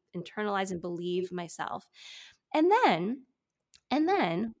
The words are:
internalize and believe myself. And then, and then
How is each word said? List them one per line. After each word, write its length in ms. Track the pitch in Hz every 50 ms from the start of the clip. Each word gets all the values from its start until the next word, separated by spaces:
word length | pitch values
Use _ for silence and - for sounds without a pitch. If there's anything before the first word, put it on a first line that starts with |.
| _ _ -
internalize 540 | 175 175 - - 220 214 208 202 190 196 190
and 100 | 185 170
believe 520 | 185 175 175 170 175 175 180 185 180 180
myself. 560 | 180 180 175 165 - - 160 - - - - _ _ - - - - - - - - _ _ _ -
And 160 | 311 311 359 415 494 480
then, 380 | 311 190 160 175 208 254 - - _ _ _ _ _ _ _ _ _ _ _ _ -
and 180 | 247 302 311 349
then 460 | 403 370 233 170 165 180 226 220 - _